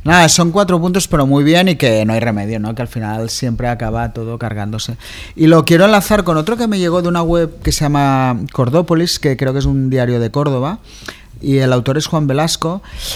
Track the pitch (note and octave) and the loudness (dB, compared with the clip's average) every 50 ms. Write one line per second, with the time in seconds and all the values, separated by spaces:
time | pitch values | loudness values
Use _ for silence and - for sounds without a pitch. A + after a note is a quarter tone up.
0 | - D3+ E3+ F3+ E3 D#3 - - E3+ E3+ D#3+ G3+ G3+ F3+ F3+ E3 E3 F3+ F3+ F#3+ | 0 4 4 6 6 6 4 4 2 2 2 2 2 2 2 0 0 0 -2 -2
1 | - - F3+ D3+ C3+ C3+ C#3 C#3+ C#3+ D3+ E3 F3 F#3 F#3+ E3 - D3 A#2+ A2 G#2+ | -2 0 0 2 2 4 2 2 4 4 4 4 4 2 2 2 2 2 2 2
2 | G#2+ G#2+ A2 A2+ A#2 A#2+ G#2+ G#2 G2+ G#2 A2+ G#2+ G#2 A2 A2+ A#2 - A2+ - A#2+ | 2 2 0 0 0 -2 -2 -2 -4 -4 -6 -6 -6 -6 -6 -6 -8 -8 -6 -8
3 | A2 G#2+ G#2+ A2 A2+ A2 - - C#3 B2 A#2 A2 B2 A#2+ A#2+ A2+ A#2+ A2+ A2 A#2 | -6 -6 -6 -6 -6 -6 -6 -6 -4 -4 -4 -2 -2 -4 -2 -2 -4 -4 -2 -4
4 | A#2 A2+ - A#2+ A2+ A2+ A#2 A2 A#2 G#2+ G#2+ G#2 G2+ G#2+ A2 A2+ - - A#2 - | -4 -4 -6 -8 -8 -8 -8 -6 -6 -6 -6 -6 -6 -6 -6 -8 -8 -8 -10 -12
5 | - - - - - - - - D#3+ D#3+ E3 D#3+ D#3 - E3+ E3 F#3+ G#3 G#3+ G3+ | -14 -18 -16 -16 -16 -10 -2 2 4 6 6 6 4 4 4 6 6 6 4 2
6 | E3+ - G#3+ G#3 F3+ F3 D#3+ D#3 D#3 G#3 A#3 A3+ A#3+ A3 G#3 F#3+ F3+ E3+ E3+ F3+ | 2 2 0 0 2 0 0 0 0 -2 -2 -2 -2 -2 -2 0 0 0 0 0
7 | E3+ F3 F3 E3+ E3+ E3 E3+ E3+ E3 D#3 - - - D#3 - - D3 C#3+ D3 C#3+ | 0 0 0 0 0 0 2 0 0 -2 -4 -6 -4 -4 -2 0 0 0 2 2
8 | C#3 C#3 C3+ C3 C3 B2+ B2 G#2+ G#2 C#3 - - B2+ A#2 C#3 F3 F3 E3 E3+ D#3+ | 2 2 2 2 0 0 -2 -2 -6 -6 -2 -2 0 2 2 0 2 2 0 0
9 | E3+ E3+ - - - D3 C3 A#2+ C#3 C3 C3 C#3 C3 C#3 C#3 C3+ C3 C3 C3 B2+ | 0 -2 -2 -2 -2 -2 0 0 -2 -2 -2 0 0 0 0 0 0 0 0 0
10 | B2 B2 B2 A#2+ A#2 A2 G#2+ C#3+ D3 D3+ C3+ B2 C3 D#3 G#3 - - - - - | 0 0 0 0 -2 -2 -2 -2 0 0 0 -2 -2 -4 -6 -8 -12 -20 -20 -18
11 | - - - - - - - A2+ - C#3 C3+ C3+ C3 B2+ B2+ B2 A#2 C#3 C3+ D#3 | -18 -18 -18 -18 -20 -20 -16 -8 -2 0 0 2 2 2 2 0 0 0 -2 -2
12 | D3 - F3 D#3 D3+ C3+ C3 C#3+ D#3+ D#3+ - - - E3 F3+ G3 - - - - | -2 -2 -2 -2 0 0 0 0 0 -2 -2 -4 -4 -6 -6 -8 -10 -14 -14 -12
13 | - - | -10 -10